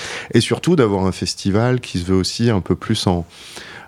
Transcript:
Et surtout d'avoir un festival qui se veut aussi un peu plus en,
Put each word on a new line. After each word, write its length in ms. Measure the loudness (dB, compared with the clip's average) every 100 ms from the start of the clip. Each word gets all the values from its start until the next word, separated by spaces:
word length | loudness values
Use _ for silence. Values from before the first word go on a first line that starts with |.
| -12 -10 0
Et 100 | 2
surtout 340 | 2 0 2 4
d'avoir 320 | 4 4 0
un 40 |
festival 680 | 0 -4 -4 -2 0 2 0
qui 160 | -2 -6
se 80 | 0
veut 120 | 2
aussi 340 | 2 0 2
un 100 | 2
peu 140 | 0 -2
plus 320 | -2 -2 0
en, 180 | 0 -2 -12 -20 -18 -16 -18